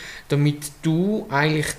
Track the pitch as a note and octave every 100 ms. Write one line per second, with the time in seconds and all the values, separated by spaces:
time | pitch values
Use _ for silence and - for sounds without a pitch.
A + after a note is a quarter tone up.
0 | - - - C#3+ D3 D3 - - D#3+ D#3+
1 | G3 G#3+ G#3 C#3 D#3 D#3 D3